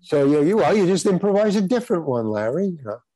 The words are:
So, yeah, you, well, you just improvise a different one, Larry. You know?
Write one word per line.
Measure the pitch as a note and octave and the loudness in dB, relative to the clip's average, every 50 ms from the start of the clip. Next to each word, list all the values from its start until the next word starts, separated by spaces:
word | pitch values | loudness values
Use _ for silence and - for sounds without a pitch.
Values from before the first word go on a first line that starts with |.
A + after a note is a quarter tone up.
So, | _ - - D3 C#3+ C#3 | _ -2 0 2 2 2
yeah, | D3 D3+ | 2 2
you, | C#3+ D#3+ G#3 A3 | 2 2 2 2
well, | F3 D3 F#3+ A3 | 2 2 2 2
you | G3 | 2
just | E3+ G3 F#3 - G#3 | 2 0 0 0 0
improvise | F#3+ F3 F#3+ G#3 G3 G3+ G#3+ A3 F#3+ | 0 0 0 0 2 2 2 2 2
a | A3 | 0
different | G3+ F3+ B3+ A#3+ A#3 - A3+ F3 D#3+ | 0 0 -2 -4 -2 -2 -4 -4 -2
one, | D3 B2+ A#2+ A2+ A2 | -2 -4 -2 -2 -2
Larry. | G#2+ G#2 G#2+ A2+ B2+ E3+ G3 G3 | -4 -2 -2 -2 -2 -2 -4 -4
You | F3 D#3 C3+ | -6 -8 -10
know? | G#2+ G#2 A#2 _ _ _ | -12 -12 -14 _ _ _